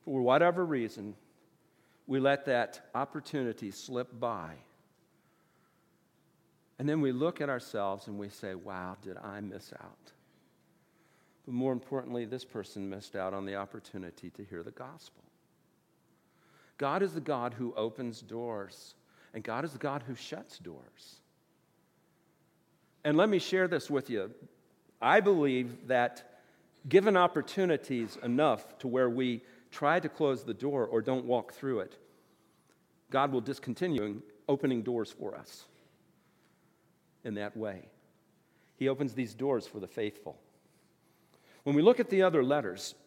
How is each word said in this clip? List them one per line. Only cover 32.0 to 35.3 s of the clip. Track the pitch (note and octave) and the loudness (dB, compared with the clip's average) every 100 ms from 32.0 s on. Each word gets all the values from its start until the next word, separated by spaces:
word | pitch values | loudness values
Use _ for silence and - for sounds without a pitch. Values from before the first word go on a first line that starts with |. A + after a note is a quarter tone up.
| - _ _ _ _ _ _ _ _ _ _ | -20 _ _ _ _ _ _ _ _ _ _
God | C3+ C#3 | 0 2
will | C3 | 0
discontinue | A2+ C3+ - A2+ F3+ C#3 G#2 G#2 - - - | -2 -8 -6 -4 0 0 -2 -6 -12 -10 -2
opening | C#3 C#3 B2 | 2 2 2
doors | A2 A#2+ G#2 | 0 -2 -4
for | - G2+ | -8 -10